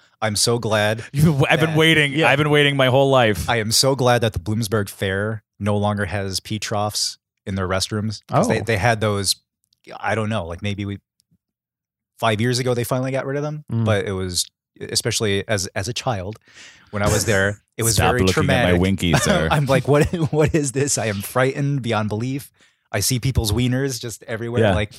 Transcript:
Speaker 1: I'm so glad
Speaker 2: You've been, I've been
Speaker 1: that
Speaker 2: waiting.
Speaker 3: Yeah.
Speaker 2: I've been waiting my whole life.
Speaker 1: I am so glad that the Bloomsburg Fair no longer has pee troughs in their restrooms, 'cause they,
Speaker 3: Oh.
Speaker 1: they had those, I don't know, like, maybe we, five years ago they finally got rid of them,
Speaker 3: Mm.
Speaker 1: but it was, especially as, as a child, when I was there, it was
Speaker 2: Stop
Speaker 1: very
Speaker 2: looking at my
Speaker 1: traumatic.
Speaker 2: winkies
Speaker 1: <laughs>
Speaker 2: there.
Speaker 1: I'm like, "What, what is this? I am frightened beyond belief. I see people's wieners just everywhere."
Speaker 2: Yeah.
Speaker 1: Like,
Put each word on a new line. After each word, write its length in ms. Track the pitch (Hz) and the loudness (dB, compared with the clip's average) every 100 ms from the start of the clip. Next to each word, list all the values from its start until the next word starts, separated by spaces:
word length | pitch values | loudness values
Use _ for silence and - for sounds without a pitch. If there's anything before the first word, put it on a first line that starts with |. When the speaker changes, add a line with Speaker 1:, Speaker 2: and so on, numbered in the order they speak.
| _ - | _ -6
Speaker 1:
I'm 160 | 107 104 | -4 0
so 240 | - 120 | 0 0
glad 420 | 110 107 104 110 - | 0 2 2 -2 -6
Speaker 2:
You've 260 | 139 165 139 | 2 2 4
been, 80 | 127 | 2
I've 80 | 151 | 2
been 120 | 160 | 2
Speaker 1:
that 60 | 156 | 2
Speaker 2:
waiting. 360 | 160 156 143 | 4 4 2
Speaker 3:
Yeah. 160 | 147 151 | 2 2
Speaker 2:
I've 100 | 139 | 4
been 120 | 151 | 4
waiting 260 | 147 143 139 | 4 4 4
my 100 | 131 | 4
whole 240 | 131 135 | 4 4
life. 400 | 131 113 98 - | 4 4 2 -2
Speaker 1:
I 60 | 117 | -2
am 140 | 107 | 0
so 240 | 110 135 135 | 0 2 2
glad 240 | 123 120 | 4 4
that 120 | 113 | 2
the 60 | 90 | -2
Bloomsburg 500 | 87 107 107 110 101 | -4 -4 -2 -2 -2
Fair 540 | - 98 98 104 113 _ - | -4 -4 -2 -4 -6 _ -6
no 180 | 104 104 | -2 0
longer 280 | 104 101 | 0 -2
has 340 | 92 101 98 95 | -4 -4 -6 -8
pee 220 | - 107 | -6 -8
troughs 580 | - 104 104 - - - _ _ - | -4 -4 -4 -4 -6 -8 _ _ -8
in 100 | 95 | -4
their 100 | 92 | -2
restrooms, 540 | 95 - 107 107 104 - | -2 -2 -4 -6 -8 -4
'cause 180 | 123 226 | 0 0
they, 140 | 113 | 0
Speaker 3:
Oh. 40 | |
Speaker 1:
they 120 | 107 110 | 0 0
had 240 | 117 110 | 2 2
those, 340 | 107 101 95 - _ _ _ _ - - | 0 0 -2 -4 _ _ _ _ -20 -10
I 160 | 101 | -4
don't 140 | 104 107 | -4 -2
know, 180 | 110 85 | -4 -6
like, 160 | 85 | -8
maybe 220 | 104 98 | -6 -6
we, 140 | 101 98 _ _ _ _ _ _ _ _ _ _ _ - | -6 -8 _ _ _ _ _ _ _ _ _ _ _ -4
five 220 | 113 104 | 0 0
years 200 | 123 123 | 0 0
ago 120 | 127 | -2
they 120 | 120 | -2
finally 260 | 117 127 131 | -2 -4 -4
got 160 | 131 131 | -4 -4
rid 100 | 143 | -6
of 60 | |
them, 220 | 151 151 - | -6 -10 -6
Speaker 3:
Mm. 140 | 117 | -2
Speaker 1:
but 200 | 110 101 | 0 0
it 80 | - | -2
was, 360 | 95 92 87 - _ _ - | -4 -4 -4 -6 _ _ -16
especially 680 | 104 113 120 - 107 98 95 | -6 -4 -2 -2 0 -2 -2
as, 180 | 104 90 | -4 -4
as 140 | 107 104 | -8 -8
a 40 | |
child, 460 | - 135 104 92 113 _ - - - _ | -6 -4 -4 -6 -12 _ -20 -20 -20 _
when 100 | 104 | -2
I 60 | 104 | 0
was 160 | 104 | 0
there, 360 | 98 98 98 104 _ - | 2 2 2 -2 _ -6
it 60 | |
was 120 | 113 | -2
Speaker 2:
Stop 160 | 107 165 | 2 4
Speaker 1:
very 100 | 123 | 4
Speaker 2:
looking 240 | 95 90 | 4 2
at 20 | 143 | 2
my 300 | 131 90 90 | 2 4 4
Speaker 1:
traumatic. 40 | |
Speaker 2:
winkies 440 | 92 98 87 78 | 2 2 2 2
Speaker 1:
<laughs> 0 | |
Speaker 2:
there. 240 | - 92 80 | 2 2 2
Speaker 1:
I'm 160 | 151 135 | 0 2
like, 220 | 131 127 | 2 4
"What, 180 | 147 156 175 156 | 4 4 0 -2
what 220 | 151 151 | 0 2
is 160 | 160 143 | 0 -2
this? 280 | 131 143 - | -2 -2 -2
I 80 | 107 | -2
am 140 | 101 | -4
frightened 640 | - 123 131 143 143 143 | -4 0 0 0 -2 -2
beyond 260 | 117 107 107 | -2 -2 -2
belief. 440 | 107 127 139 - _ _ _ _ | -2 -4 -6 -10 _ _ _ _
I 80 | 107 | -2
see 180 | - 127 | 0 0
people's 320 | 131 123 110 | 0 0 0
wieners 500 | 107 123 127 139 123 | 2 2 0 -2 -4
just 220 | 120 - | -10 -12
everywhere." 380 | - 110 117 120 | -8 -8 -4 2
Speaker 2:
Yeah. 120 | 110 | 2
Speaker 1:
Like, 200 | 104 107 | 2 -2